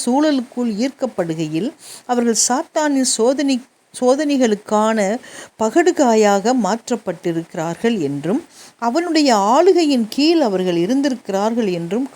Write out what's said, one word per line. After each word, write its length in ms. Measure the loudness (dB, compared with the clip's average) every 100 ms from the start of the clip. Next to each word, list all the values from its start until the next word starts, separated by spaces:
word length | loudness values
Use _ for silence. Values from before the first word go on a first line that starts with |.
| 0
சூழலுக்குள் 640 | 0 2 0 -4 -6 -4
ஈர்க்கப்படுகையில் 1000 | -2 -4 -4 -6 -4 -4 -4 -4 -4 -4 -8 -18 -14 -4
அவர்கள் 300 | -2 0 0 0
சாத்தானின் 600 | -2 -4 -2 0 0 0
சோதனை, 520 | 0 0 0 0 -2 -4 _ _ -2
சோதனைகளுக்கான 1200 | 0 2 2 2 2 0 -2 0 2 0 0 -2 -8 -20 -14 -4
பகடுகாயாக 960 | 0 2 2 2 4 4 4 4 2 0
மாற்றப்பட்டிருக்கிறார்கள் 1400 | 0 -2 -4 -6 -6 -6 -4 -4 -6 -6 -6 -2 -2 -2
என்றும், 440 | -4 -4 -4 -4 -6 -20 -20 -8
அவனுடைய 580 | -4 -2 0 0 2 4
ஆளுகையின் 680 | 4 4 4 4 2 0 -2
கீழ் 320 | 0 2 2
அவர்கள் 360 | 2 0 -2 0
இருந்திருக்கிறார்கள் 920 | 0 0 -2 -4 -6 -2 -2 0 -2
என்றும் 420 | -2 -4 -4 -6